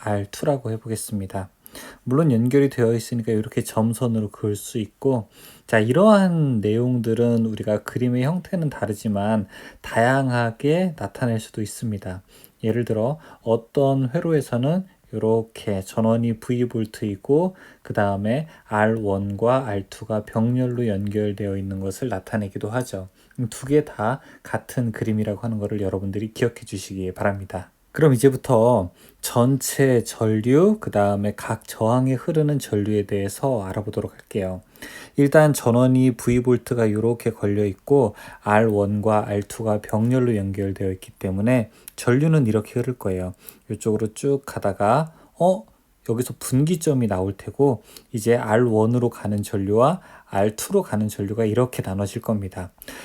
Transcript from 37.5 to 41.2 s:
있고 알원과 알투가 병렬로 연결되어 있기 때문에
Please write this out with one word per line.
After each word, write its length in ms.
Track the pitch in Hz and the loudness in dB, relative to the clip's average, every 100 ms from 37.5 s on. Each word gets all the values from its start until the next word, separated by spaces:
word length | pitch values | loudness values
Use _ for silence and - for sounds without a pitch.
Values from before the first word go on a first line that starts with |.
| 101 | 0
있고 500 | 104 95 - 143 110 - - - | -2 -2 2 4 4 -2 -16 -6
알원과 840 | 104 104 113 101 101 104 107 107 104 | 2 4 4 2 2 0 2 2 0
알투가 540 | 101 - - 113 107 | -4 -4 -4 -2 -2
병렬로 560 | - 107 117 127 123 107 | -2 0 2 2 2 0
연결되어 560 | 98 95 98 92 98 | -2 -2 -4 -2 -4
있기 200 | 92 - | -6 -12
때문에 580 | - | -8